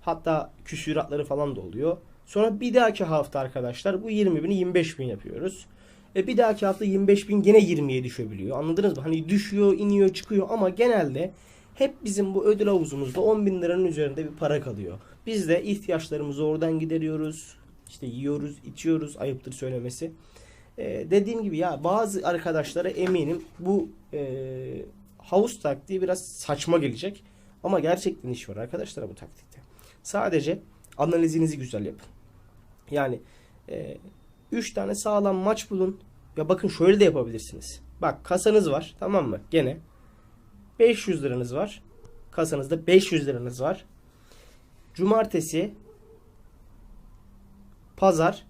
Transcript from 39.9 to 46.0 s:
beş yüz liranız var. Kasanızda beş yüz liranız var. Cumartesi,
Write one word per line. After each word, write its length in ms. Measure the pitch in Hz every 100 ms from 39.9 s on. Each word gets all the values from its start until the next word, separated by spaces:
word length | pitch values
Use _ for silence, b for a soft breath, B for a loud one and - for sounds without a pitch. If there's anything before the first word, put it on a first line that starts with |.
| b b b b b - - - -
beş 300 | 233 214 -
yüz 160 | 165
liranız 300 | 139 123 120
var. 280 | 135 202 - - - - - -
Kasanızda 560 | - 160 151 135 160 160
beş 260 | 185 190
yüz 140 | 160 139
liranız 360 | 123 123 123
var. 220 | 139 196 - - _ b b b b b - - -
Cumartesi, 800 | - 185 220 220 175 160 160 202 - - -